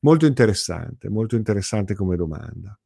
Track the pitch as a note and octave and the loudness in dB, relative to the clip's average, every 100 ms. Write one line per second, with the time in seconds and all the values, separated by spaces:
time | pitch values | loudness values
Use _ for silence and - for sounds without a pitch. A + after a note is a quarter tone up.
0 | C#3+ D#3+ D#3 C3 A2+ G2 - E2+ E2 - | 6 6 6 4 4 2 -4 -8 -10 -12
1 | G2 G#2 A2 A#2 G#2+ G2+ F#2+ A2 G2 G2 | -6 -4 -2 -2 0 -2 -2 -4 -4 -2
2 | F#2+ F2+ E2+ D2 - - F2+ G2+ | -2 -2 -4 -6 -12 -14 -16 -18